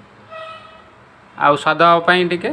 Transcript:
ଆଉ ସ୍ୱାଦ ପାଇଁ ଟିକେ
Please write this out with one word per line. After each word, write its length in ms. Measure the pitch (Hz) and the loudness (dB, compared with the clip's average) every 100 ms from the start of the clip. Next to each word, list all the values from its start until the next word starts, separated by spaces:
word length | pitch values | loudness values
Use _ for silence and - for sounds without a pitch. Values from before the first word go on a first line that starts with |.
| - - - - - - - - - - - - - - | -20 -20 -20 -20 -20 -20 -20 -20 -20 -20 -20 -20 -18 -2
ଆଉ 160 | 143 147 | 0 0
ସ୍ୱାଦ 260 | 156 156 170 170 170 | 0 2 4 4 2
ପାଇଁ 220 | 180 175 | 0 0
ଟିକେ 220 | 175 220 | -4 -6